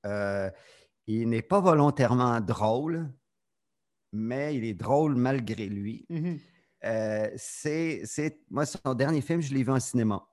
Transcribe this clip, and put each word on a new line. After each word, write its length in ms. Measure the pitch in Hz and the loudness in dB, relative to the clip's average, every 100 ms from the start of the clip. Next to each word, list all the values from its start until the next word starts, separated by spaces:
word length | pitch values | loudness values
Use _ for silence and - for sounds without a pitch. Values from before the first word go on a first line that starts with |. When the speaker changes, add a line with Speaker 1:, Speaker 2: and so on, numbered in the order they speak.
Speaker 1:
Euh, 460 | 101 101 101 98 95 - - - _ _ - | -4 -4 -2 -2 -4 -8 -20 -20 _ _ -6
il 220 | 110 117 | -2 0
n'est 140 | 113 | -2
pas 180 | - 202 | 2 4
volontairement 800 | 185 156 143 143 120 123 123 117 | 6 6 6 4 4 4 4 2
drôle, 720 | 101 113 107 120 156 165 156 - _ _ _ _ _ _ _ _ _ | 0 0 2 0 -2 -4 -6 -12 _ _ _ _ _ _ _ _ _
mais 420 | 104 110 135 147 | -6 -4 -4 -2
il 100 | 139 | -2
est 100 | 113 | -4
drôle 420 | 95 104 139 156 131 | -4 2 2 4 2
malgré 500 | 123 135 110 110 101 | 2 2 -2 -4 -4
lui. 400 | 101 101 113 - | -4 -6 -8 -8
Speaker 2:
Mhm. 300 | 160 175 151 - _ _ _ | -4 -4 -6 -12 _ _ _
Speaker 1:
Euh, 460 | 110 110 110 107 107 - | -4 -2 0 -2 -2 -6
c'est, 640 | - - 156 156 165 120 | -12 -6 -4 -2 -2 -4
c'est, 360 | 95 - 151 - _ | -6 -4 -4 -6 _
moi, 160 | 120 | -2
son 300 | 147 - 135 | -2 -4 -4
dernier 260 | 123 139 156 | 0 2 2
film, 200 | 131 170 | 0 -2
je 120 | 147 | 0
l'ai 120 | 135 | 0
vu 80 | 123 | 2
en 80 | 131 | 0
cinéma. 440 | - 123 110 98 _ | 0 0 0 -2 _